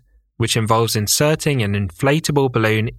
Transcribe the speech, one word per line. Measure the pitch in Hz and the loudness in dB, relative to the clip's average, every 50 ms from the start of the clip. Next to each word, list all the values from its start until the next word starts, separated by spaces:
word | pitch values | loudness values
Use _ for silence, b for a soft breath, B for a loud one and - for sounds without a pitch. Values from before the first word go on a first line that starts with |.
| _ _ _ _ _ _ _ | _ _ _ _ _ _ _
which | - 113 110 - | -4 -4 -2 -2
involves | 120 110 104 117 113 117 110 - | -2 0 2 2 2 2 0 0
inserting | 110 104 - - - 147 151 156 - - 156 143 127 107 | -2 -2 -2 0 0 2 2 0 0 0 -2 0 0 0
an | 101 101 | -2 -2
inflatable | 101 101 95 - - - 139 147 160 - - 147 143 135 127 120 | -2 -4 -4 -4 -2 0 2 2 2 0 0 0 0 0 2 0
balloon | 117 110 110 110 110 107 120 - | 0 0 2 2 0 -2 -4 -6